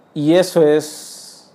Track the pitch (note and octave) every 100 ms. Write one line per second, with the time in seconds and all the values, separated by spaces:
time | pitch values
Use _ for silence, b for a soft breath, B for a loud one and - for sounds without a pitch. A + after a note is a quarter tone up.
0 | _ D#3 D3 F3 F3+ F3 D3+ D3+ D3 -
1 | - - - - _